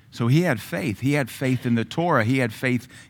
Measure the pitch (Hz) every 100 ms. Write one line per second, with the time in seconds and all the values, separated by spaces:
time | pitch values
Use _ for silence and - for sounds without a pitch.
0 | - - 120 147 180 110 - 175 170 98
1 | 131 147 127 - 131 127 127 117 107 -
2 | 170 143 110 135 120 110 131 123 - -
3 | -